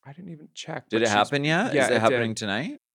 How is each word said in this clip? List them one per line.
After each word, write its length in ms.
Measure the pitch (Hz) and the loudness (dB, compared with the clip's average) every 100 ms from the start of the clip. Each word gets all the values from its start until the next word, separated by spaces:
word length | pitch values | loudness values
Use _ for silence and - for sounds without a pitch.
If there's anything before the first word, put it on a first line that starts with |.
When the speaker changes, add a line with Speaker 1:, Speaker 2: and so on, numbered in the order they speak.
| 147 | -20
Speaker 1:
I 80 | |
didn't 180 | 147 185 | -18 -16
even 180 | 156 - | -18 -18
check, 340 | - - 156 - | -16 -12 -12 -2
Speaker 2:
Did 80 | 113 | 0
Speaker 1:
but 40 | |
Speaker 2:
it 20 | 113 | 4
Speaker 1:
she's 60 | |
Speaker 2:
happen 300 | 104 104 143 | 4 2 0
yet? 300 | 147 165 220 | 0 0 0
Speaker 1:
Yeah, 120 | 143 123 | 2 2
Speaker 2:
Is 40 | |
it 40 | 117 | 4
Speaker 1:
it 40 | |
Speaker 2:
happening 280 | 113 123 113 | 2 2 0
Speaker 1:
did. 60 | 110 | -4
Speaker 2:
tonight? 420 | 107 101 185 294 _ | -4 -4 -6 -10 _